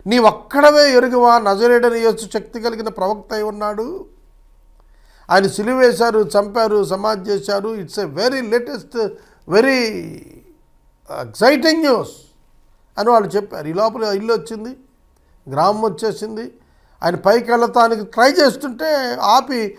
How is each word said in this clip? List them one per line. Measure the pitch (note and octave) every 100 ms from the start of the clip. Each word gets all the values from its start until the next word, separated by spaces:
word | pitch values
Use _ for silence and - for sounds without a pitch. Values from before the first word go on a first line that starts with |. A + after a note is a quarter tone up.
| F#3
"నీ | B3
ఒక్కడవే | A3 - - C#4 D4 D4 C#4+
ఎరుగువా, | B3 B3 B3 A#3+ A#3
నజరేయుడైన | G#3 G3 A#3 A#3+ A#3+
యేసు | A#3 A3+ A3 G3+
శక్తి | A3 - A#3+
కలిగిన | A#3 A3+ A3
ప్రవక్త | - F#3 G#3 -
అయి | A3
ఉన్నాడు, | G#3+ G#3 G#3 G#3 A#3+ G4 - _ _ _ _ _ _ _ _ _ _ _ -
ఆయన | F3+ G3
సిలువ | - G#3+ C4
వేశారు, | B3 - A#3 G#3+
చంపారు, | G#3 G3+ G#3 A3 A3 G#3
సమాధి | F3+ F#3+ G#3+ G#3+ F#3
చేశారు, | G3+ G3 G3+ G#3+
it's | A3 D#3+ -
a | F#3
very | C#3+ A#3+ C4+ A#3
latest, | A#3 A#3+ C4 D3+ A#3+ G#3+ - _ _ -
very | F#3 C4 C4 A#3 G3 E3 D#3 - - _ _ _ _ _ _ - C#3+
exciting | B2 G#2+ A3+ D4 D#4+ D#4+ D4+
news" | A3+ C#3+ - _ _ _ _ _ _ _ -
అని | G#3+
వాళ్ళు | A#3 F#3+
చెప్పారు. | F#3 G3+ - D3+
ఈ |
లోపల | E3 A3 A3+
ఇల్లు | A3 G3 A3+
వచ్చింది, | A3+ - A3 A3 C4 _ _ _ _ _ _ -
గ్రామం | C3+ F3 G#3+
వచ్చేసింది. | A3 E3+ A3 - G#3+ A3 A#3+ - _ _ _ -
ఆయన | E3 D3+
పైకి | F#3+ A#3 A#3
వెళ్ళటానికి | A#3+ A#3 A#3+ A3+ A3+
ట్రై | G#3+ - B3+
చేస్తుంటే | D4 C#4+ F#3 D4 A3+ D#4 D4 B3+ -
ఆపి, | G3+ A#3+ B3 B3 G#3+